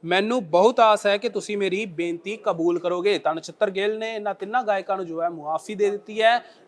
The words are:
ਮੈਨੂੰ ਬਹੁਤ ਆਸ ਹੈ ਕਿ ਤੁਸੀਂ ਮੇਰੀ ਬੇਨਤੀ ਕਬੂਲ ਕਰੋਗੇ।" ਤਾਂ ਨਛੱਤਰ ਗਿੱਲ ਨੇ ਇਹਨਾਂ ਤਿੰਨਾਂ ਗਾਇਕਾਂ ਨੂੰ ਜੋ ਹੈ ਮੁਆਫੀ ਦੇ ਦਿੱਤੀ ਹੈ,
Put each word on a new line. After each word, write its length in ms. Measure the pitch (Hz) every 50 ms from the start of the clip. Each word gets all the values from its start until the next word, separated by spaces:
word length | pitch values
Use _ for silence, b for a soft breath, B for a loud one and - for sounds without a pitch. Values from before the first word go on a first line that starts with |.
| -
ਮੈਨੂੰ 460 | 165 175 185 196 214 233 254 214 160
ਬਹੁਤ 300 | 151 170 190 226 254 247
ਆਸ 260 | 233 220 214 208 - 208
ਹੈ 100 | 202 208
ਕਿ 120 | 202 240
ਤੁਸੀਂ 280 | 202 214 175 - 214 202
ਮੇਰੀ 280 | 202 190 180 196 220
ਬੇਨਤੀ 520 | 208 165 147 170 170 170 170 - 196 214 220
ਕਬੂਲ 420 | - 220 185 165 165 175 170 175
ਕਰੋਗੇ।" 380 | 165 180 175 180 175 202 208 160
ਤਾਂ 180 | - 151 160
ਨਛੱਤਰ 340 | 160 156 - 165 _ 214 202
ਗਿੱਲ 280 | 190 190 196 208 220 220
ਨੇ 180 | 220 220 226
ਇਹਨਾਂ 180 | 220 208 208 196
ਤਿੰਨਾਂ 300 | - 196 190 220 254 254
ਗਾਇਕਾਂ 340 | - 202 196 190 - 196 190
ਨੂੰ 80 | 190
ਜੋ 160 | 170 160 160
ਹੈ 80 | 165 175
ਮੁਆਫੀ 460 | 175 160 147 147 160 160 - - 214
ਦੇ 140 | 190 208 202
ਦਿੱਤੀ 320 | 202 202 202 - 214 214
ਹੈ, 220 | 220 220 233 240 B B B B B